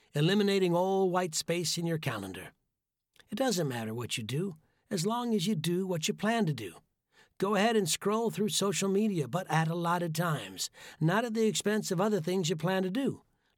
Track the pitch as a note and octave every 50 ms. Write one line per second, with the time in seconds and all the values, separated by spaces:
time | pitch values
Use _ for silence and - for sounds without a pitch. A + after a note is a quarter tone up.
0 | _ _ - D3 D3+ F3 G3 G#3 G3+ G3 G3 G3 F#3 F3 E3+ F3 F#3 F#3+ G3 F#3+
1 | F#3+ F#3 F3 F#3 F#3 F3 D#3 - - - E3+ F3 F3 D#3 - E3+ E3+ E3+ E3 D#3
2 | - C#3 A#2 G#2 G2 F#2+ F2+ F2+ - - _ _ _ _ _ _ _ _ _ _
3 | _ _ _ _ - - G#3+ G#3+ C4 C4 G3 F3+ D#3+ C3+ B2 A#2 A2+ A2 A2 A#2+
4 | A#2 G#2+ - - A2 G#2+ B2+ D3+ F#3+ G3+ D#3+ - _ _ _ _ _ - G#3+ F3
5 | D#3+ G#3 A3+ A#3+ A#3+ A#3+ A3 G#3 E3 G#3 A3 D#3 C3+ E3+ F3 F3+ F#3+ F#3 F3+ D#3+
6 | D#3 - - - - G#3+ A#3 A#3 G#3+ D#3+ C#3+ A2 G#2 F2+ - - _ _ _ _
7 | _ _ _ _ - _ _ - F#3+ G3 G#3+ F#3+ G3+ A#3 A#3 A3 G3 D#3 - -
8 | - G3 G#3+ A3+ A#3 G#3+ D#3 F3 G#3+ G3+ - - G3 G3+ F3 - G3 G3 F#3+ G3
9 | A3 G#3+ G3 E3 C3+ A#2 A#2 F3+ F#3 - D#3+ D#3 D#3+ D#3+ E3 F3 E3+ E3+ F3 F3
10 | F3 E3+ D#3 D#3+ F3 E3+ D3+ B2+ G#2 F#2+ F#2+ F2+ - - _ - - - - -
11 | D3+ E3 F#3 A3 B3 A#3+ G#3+ A3+ A3 G#3+ F3 - - G#3 G#3+ G#3+ D#3+ - F#3+ E3+
12 | G3+ A3 G#3+ F#3 D#3 F3+ F#3 G3 F3 D3+ F#3 D#3 F3 F#3 F#3+ F#3+ F#3 F#3 F#3 C4
13 | C#4 G#3 A#2 - _ _ _ _ _ _ _